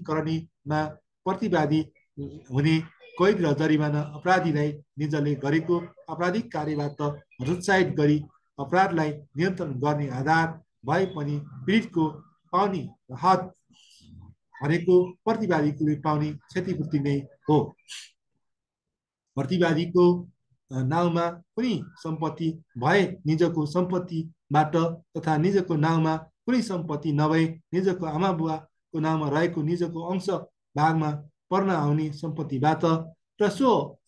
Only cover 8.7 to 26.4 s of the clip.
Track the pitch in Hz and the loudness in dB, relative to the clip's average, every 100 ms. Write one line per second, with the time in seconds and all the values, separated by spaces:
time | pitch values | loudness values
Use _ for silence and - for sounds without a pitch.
8.7 | 180 190 170 151 147 - 135 185 180 165 | 2 2 0 -2 -4 -10 -2 -2 -2 -6
9.7 | 127 147 147 143 127 139 160 165 - _ | -2 -2 0 -2 -4 0 2 0 -4 _
10.7 | _ 120 170 185 170 143 147 - - - | _ -2 -2 -2 -4 -6 -6 -8 -8 0
11.7 | 214 - 170 156 - - _ _ 180 202 | 0 0 -2 -2 -4 -18 _ _ 0 0
12.7 | 185 120 - - 127 170 185 - - _ | -2 -8 -14 -16 -2 2 2 0 -14 _
13.7 | _ _ _ - - - - _ - 143 | _ _ _ -20 -20 -20 -20 _ -6 0
14.7 | 170 175 180 180 - 214 214 208 160 147 | 0 4 4 4 -2 -2 -2 0 2 2
15.7 | 147 151 151 156 151 151 151 - 185 185 | 0 0 0 0 0 -2 -6 -8 -6 -4
16.7 | 156 151 147 143 143 - _ - 147 147 | -4 -2 -2 0 -2 -4 _ 2 2 2
17.7 | - - - - _ _ _ _ _ _ | -6 -20 -18 -18 _ _ _ _ _ _
18.7 | _ _ _ _ _ _ - 135 180 170 | _ _ _ _ _ _ -8 -2 2 2
19.7 | 156 175 175 175 180 175 _ _ _ - | 2 2 4 6 4 -2 _ _ _ -10
20.7 | 131 127 165 175 165 170 170 - - 247 | -4 0 2 2 2 -2 -4 -12 -6 -2
21.7 | 180 - - 165 156 160 156 165 160 - | -2 -6 -12 -8 -4 -4 -4 -4 -4 -10
22.7 | 117 131 202 180 - 147 156 170 165 147 | -4 2 2 2 -2 0 2 2 0 -2
23.7 | 180 180 180 175 165 160 - - 147 151 | -2 0 -2 -4 -8 -8 -12 -2 2 2
24.7 | 165 165 170 _ 165 165 151 180 196 185 | 2 0 -4 _ -6 -2 2 2 2 0
25.7 | 156 160 165 160 156 - _ | 0 2 2 2 0 -6 _